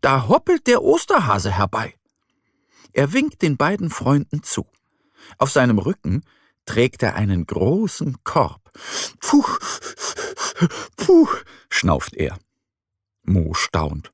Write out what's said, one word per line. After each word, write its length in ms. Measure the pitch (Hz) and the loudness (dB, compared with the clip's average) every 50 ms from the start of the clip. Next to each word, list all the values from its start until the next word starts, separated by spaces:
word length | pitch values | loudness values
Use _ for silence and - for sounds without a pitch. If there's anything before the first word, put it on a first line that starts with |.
Da 280 | - 139 135 135 123 104 | 2 2 2 2 2 4
hoppelt 380 | 214 320 - - 370 320 _ | 2 2 4 2 0 0 _
der 160 | - 240 240 | 2 2 2
Osterhase 680 | - - 302 339 - - 403 294 190 131 101 101 - 104 | 4 2 2 2 2 2 2 2 2 2 0 0 0 -2
herbei. 440 | 95 92 101 95 - 101 113 117 - _ _ _ _ _ _ _ _ _ _ _ _ _ _ _ _ _ _ _ | 0 0 -2 -2 -2 -4 -6 -6 -10 _ _ _ _ _ _ _ _ _ _ _ _ _ _ _ _ _ _ _
Er 200 | _ - 139 143 | _ 0 0 2
winkt 300 | 165 254 269 311 - _ | 2 0 0 -2 -2 _
den 140 | - 165 143 | 0 0 0
beiden 340 | 127 143 156 196 202 185 165 | 2 0 0 0 -2 -4 -6
Freunden 520 | - - - 127 139 147 127 - - 147 | -6 -4 0 2 2 2 2 0 -8 -8
zu. 240 | - - - - - _ _ _ _ _ _ _ _ _ _ _ - - - _ | -6 -6 -6 -6 -6 _ _ _ _ _ _ _ _ _ _ _ -20 -20 -4 _
Auf 120 | 127 139 | -4 0
seinem 280 | - 147 131 123 117 104 | 2 2 2 4 4 2
Rücken 460 | 90 - 190 _ _ - 87 92 - _ _ _ _ _ _ _ _ | 2 0 -4 _ _ -4 -4 -4 -4 _ _ _ _ _ _ _ _
trägt 380 | - - 107 120 131 - - | -6 0 0 0 0 0 -2
er 120 | - 107 - | -2 -2 0
einen 320 | - 107 101 98 90 82 | 0 0 0 0 0 -2
großen 800 | - - - 90 107 151 190 226 190 - - - - 131 - _ | -2 -2 0 0 2 2 2 0 -2 -4 -4 -6 -6 -6 -8 _
Korb. 480 | - - - - - - - _ _ _ - - - - - - - - _ | -4 -2 0 0 -2 -4 -12 _ _ _ -20 -16 -10 -8 -8 -8 -8 -10 _
Puh, 240 | - - - 294 - - - - - - - - - - - - - - - - - - - - - - - - - 170 - - - - _ | -6 2 2 2 2 2 -4 -6 -6 -8 -10 -10 -10 -14 -14 -10 -10 -10 -8 -8 -10 -12 -10 -8 -8 -8 -4 0 -2 -2 -2 -4 -14 -14 _
puh, 320 | - - - 381 330 320 - - - - - - - _ _ | -10 2 6 8 8 8 6 2 -8 -10 -16 -20 -20 _ _
schnauft 460 | - - - - 76 67 - - - | -6 -2 0 0 0 0 -2 -6 -6
er. 240 | - 78 69 - - _ _ _ _ _ _ _ _ _ _ _ _ _ _ _ _ | -4 -4 -4 -4 -8 _ _ _ _ _ _ _ _ _ _ _ _ _ _ _ _
Mo 320 | _ - 92 95 82 78 78 | _ 0 0 2 2 0 -2
staunt. 560 | - - - - 82 80 76 76 76 - - | -4 -6 -4 -2 -4 -4 -4 -6 -8 -12 -16